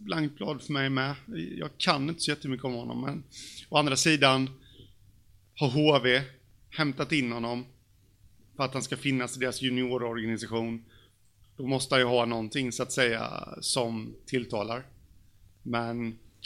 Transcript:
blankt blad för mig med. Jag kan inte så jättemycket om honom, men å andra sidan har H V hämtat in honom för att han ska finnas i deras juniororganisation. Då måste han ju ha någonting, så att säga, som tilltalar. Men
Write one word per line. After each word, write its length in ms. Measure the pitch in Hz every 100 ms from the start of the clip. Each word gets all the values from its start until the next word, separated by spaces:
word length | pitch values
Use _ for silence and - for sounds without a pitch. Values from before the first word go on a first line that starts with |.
blankt 340 | 208 165 147 -
blad 240 | 131 143
för 120 | -
mig 160 | 139 135
med. 260 | 131 135 139 - 165 175 -
Jag 120 | 151 -
kan 320 | 185 143 143
inte 120 | 165
så 100 | 156
jättemycket 340 | 147 143 127 131
om 80 |
honom, 280 | 120 120 120
men 220 | 135 151 - - - - -
å 80 | 151
andra 180 | 147 131
sidan 540 | 165 151 135 131 131 - - - - - - - - - _ -
har 120 | 139
H 320 | 143 151 139
V 220 | 123 127 135 - _ - -
hämtat 420 | - 147 135 139
in 200 | 156 123
honom 340 | 117 117 120 131 - _ _ _ _ - - - -
för 80 |
att 100 | 131
han 100 | 131
ska 140 | 123 131
finnas 400 | 139 131 123 131
i 20 |
deras 220 | 127 -
juniororganisation. 1200 | 131 123 127 127 117 117 110 110 113 113 117 117 - - _ _ _ _ _ -
Då 100 | 131
måste 280 | 131 131 135
han 40 |
ju 40 | 123
ha 180 | 123 117
någonting, 460 | 117 110 143 123
så 120 | -
att 80 | 127
säga, 580 | 143 123 113 113 - - -
som 540 | - 135 117 110 113 - -
tilltalar. 600 | 131 117 110 107 123 131 - - - - - - -
Men 540 | - 117 117 117 117 113 - _